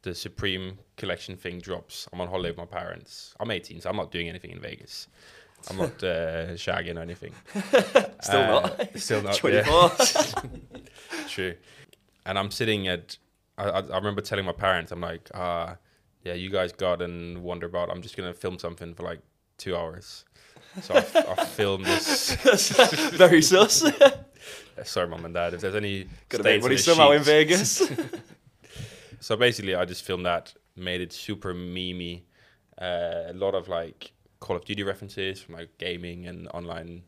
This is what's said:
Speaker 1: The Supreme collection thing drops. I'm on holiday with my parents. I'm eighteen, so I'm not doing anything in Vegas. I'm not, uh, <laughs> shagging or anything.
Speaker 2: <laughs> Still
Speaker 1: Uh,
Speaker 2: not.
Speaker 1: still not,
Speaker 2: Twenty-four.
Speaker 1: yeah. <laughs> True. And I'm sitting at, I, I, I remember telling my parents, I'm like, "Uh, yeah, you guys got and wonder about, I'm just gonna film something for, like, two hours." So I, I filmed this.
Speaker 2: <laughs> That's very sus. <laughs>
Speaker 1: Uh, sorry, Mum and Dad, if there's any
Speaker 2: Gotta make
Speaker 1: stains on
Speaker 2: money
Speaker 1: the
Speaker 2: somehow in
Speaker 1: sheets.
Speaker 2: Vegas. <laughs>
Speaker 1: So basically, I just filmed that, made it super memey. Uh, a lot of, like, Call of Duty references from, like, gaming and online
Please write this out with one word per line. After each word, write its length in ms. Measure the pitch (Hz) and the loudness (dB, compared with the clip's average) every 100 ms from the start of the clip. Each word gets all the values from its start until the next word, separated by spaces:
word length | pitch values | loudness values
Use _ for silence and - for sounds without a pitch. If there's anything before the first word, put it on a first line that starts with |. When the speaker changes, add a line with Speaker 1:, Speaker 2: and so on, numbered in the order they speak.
Speaker 1:
The 120 | 95 | -10
Supreme 640 | 87 95 - 101 92 92 98 _ - | -10 -12 -4 -4 -2 -6 -14 _ -12
collection 400 | 98 87 - 92 | -8 -8 -8 -12
thing 240 | 90 90 | -12 -12
drops. 480 | 95 87 - - - | -10 -10 -10 -18 -14
I'm 80 | 90 | -10
on 80 | 90 | -6
holiday 220 | 92 90 | -4 -4
with 80 | 85 | -8
my 60 | 85 | -10
parents. 680 | 87 80 85 - - - _ | -10 -10 -12 -16 -20 -20 _
I'm 100 | 110 | -6
eighteen, 300 | 98 - 82 | -6 -8 -10
so 100 | 90 | -6
I'm 60 | 101 | -6
not 140 | 85 | -4
doing 160 | 87 85 | -6 -8
anything 220 | 87 - | -10 -16
in 80 | 87 | -14
Vegas. 480 | - - - - - _ - - - _ - | -14 -16 -16 -16 -18 _ -20 -20 -20 _ -12
I'm 80 | 95 | -4
not, 240 | 92 - | -4 -2
uh, 460 | 95 82 82 82 82 | -4 -2 -4 -4 -8
<laughs> 60 | |
shagging 420 | 85 - 90 85 85 | -8 -4 -4 -4 -10
or 40 | |
anything. 320 | 85 87 - - - | -10 -14 -16 -20 -12
Speaker 2:
<laughs> 640 | 202 190 254 - 254 196 - | -10 2 2 4 2 2 -8
Still 200 | - - | 0 2
Speaker 1:
Uh, 200 | 95 107 | 4 4
Speaker 2:
not. 380 | - - - 110 | 2 -4 -8 -8
Speaker 1:
still 220 | - 107 | -2 -2
not, 120 | 101 101 | 0 0
Speaker 2:
Twenty-four. 540 | - 104 110 165 175 - | 4 4 6 8 8 8
Speaker 1:
yeah. 440 | 247 - - - - - - - - - - 330 302 | 4 4 0 -4 -10 -14 -18 -20 -20 -20 -16 -14 -10
<laughs> 20 | |
True. 260 | - 92 87 _ - - _ _ _ | -6 -6 -8 _ -20 -20 _ _ _
And 140 | - 98 | -6 -4
I'm 120 | 98 | -4
sitting 360 | - 113 104 95 | -2 -2 0 -2
at, 280 | 87 85 - _ _ _ - | -4 -8 -20 _ _ _ -6
I, 60 | |
I, 140 | 98 92 | -2 -2
I 160 | 67 92 | -4 -4
remember 240 | 101 101 | -4 -4
telling 240 | - 101 | -4 -4
my 80 | 95 | -4
parents, 400 | 85 98 90 82 | -2 0 0 -4
I'm 80 | 87 | -10
like, 280 | 85 85 - | -8 -10 -14
"Uh, 400 | 98 90 85 85 87 _ _ _ _ | -8 -4 -4 -6 -12 _ _ _ _
yeah, 100 | 90 | -10
you 160 | 87 92 | -10 -4
guys 220 | 95 90 | -2 -2
got 280 | - 92 85 | -2 -2 -2
and 400 | 87 87 85 87 | -4 -8 -12 -10
wonder 240 | 87 87 85 | -10 -8 -6
about, 240 | 87 87 | -6 -6
I'm 120 | 87 | -8
just 140 | - - | -12 -12
gonna 180 | 90 | -12
film 240 | 85 98 90 | -8 -10 -8
something 360 | 85 85 85 | -10 -10 -16
for, 80 | 82 | -12
like, 180 | 87 82 _ _ _ _ | -12 -12 _ _ _ _
two 160 | - 87 | -6 -6
hours." 480 | 82 82 - - _ _ _ - - 190 | -6 -12 -18 -20 _ _ _ -20 -20 -18
So 120 | - | 0
I, 60 | 277 - 339 - - | 0 4 0 2 -4
I 60 | - | -4
filmed 400 | - 101 95 95 | 0 0 0 0
this. 500 | 330 330 277 - 254 | -2 0 -2 0 2
Speaker 2:
<laughs> 80 | |
That's 240 | 269 208 - - 247 - 311 170 | 4 4 2 4 4 4 -2 8
very 260 | 180 165 | 10 10
sus. 400 | 156 185 214 - 311 | 8 8 8 6 4
<laughs> 140 | - 285 - - _ - - - - | 8 8 8 -14 _ -18 -18 -18 -16
Speaker 1:
Uh, 60 | |
sorry, 240 | - - 87 | -6 -2 -2
Mum 160 | 82 | -4
and 80 | 85 | -6
Dad, 220 | 85 87 | -2 -2
if 80 | 87 | -2
there's 120 | 98 | -4
any 320 | 104 104 98 95 - _ | -2 -2 -6 -8 -18 _
Speaker 2:
Gotta 160 | 113 | 2
make 160 | 104 104 | 4 4
Speaker 1:
stains 40 | |
on 40 | 123 | 4
Speaker 2:
money 80 | 131 | 4
Speaker 1:
the 60 | |
Speaker 2:
somehow 280 | - 165 147 | 6 8 10
in 60 | 147 | 8
Speaker 1:
sheets. 540 | 147 151 151 180 147 - 370 | 8 6 8 4 2 2 0
Speaker 2:
Vegas. 320 | 143 135 - | 0 -8 -10
<laughs> 1000 | - - _ _ - - - - - - | -18 -20 _ _ -20 -16 -16 -18 -20 -18
Speaker 1:
So 160 | - 110 | -6 2
basically, 380 | 123 113 98 | 2 2 -2
I 100 | 90 90 | -2 -2
just 180 | 90 | -4
filmed 220 | - 90 90 | -8 -4 -2
that, 280 | 85 - _ _ - | -2 -6 _ _ -12
made 240 | 90 90 | -8 -6
it 120 | 87 | -8
super 420 | - - 101 95 | -10 -10 -8 -8
memey. 680 | 90 90 90 92 90 87 87 _ _ _ _ _ - | -8 -8 -8 -8 -8 -10 -12 _ _ _ _ _ -10
Uh, 440 | 90 87 85 85 82 | -6 -4 -4 -6 -8
a 40 | |
lot 220 | 90 98 | -4 -2
of, 140 | 95 90 | -2 -4
like, 440 | 87 82 - - _ _ _ | -6 -6 -14 -20 _ _ _
Call 140 | - 90 | -8 -8
of 80 | |
Duty 180 | - 101 | -6 -6
references 580 | 98 95 98 - 95 95 | -6 -6 -10 -8 -8 -8
from, 140 | - | -14
like, 220 | 82 85 _ | -18 -18 _
gaming 480 | 87 87 87 87 87 | -8 -8 -10 -12 -14
and 200 | 87 85 | -14 -12
online 540 | 87 87 82 85 85 | -12 -10 -12 -12 -16